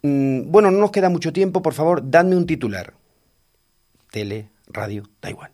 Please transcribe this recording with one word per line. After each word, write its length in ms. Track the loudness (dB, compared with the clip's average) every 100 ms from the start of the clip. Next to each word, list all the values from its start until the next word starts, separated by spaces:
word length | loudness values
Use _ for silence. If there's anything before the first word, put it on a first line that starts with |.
mm, 480 | 0 0 0 -2 4
"Bueno, 180 | 4 6
no 80 | 4
nos 140 | 2
queda 180 | 2 0
mucho 240 | 0 -2
tiempo, 280 | 0 0 0
por 100 | -4
favor, 340 | 0 0 0 2
dadme 300 | 2 4 2
un 80 | 0
titular". 480 | -4 -4 -6 -12 _ _ _ _ _ _ _ _ _ _ _ _
Tele, 400 | -10 -8 -8 -12 _ _
radio, 420 | -8 -8 -8 -12 _
da 80 | -16
igual. 220 | -14 -18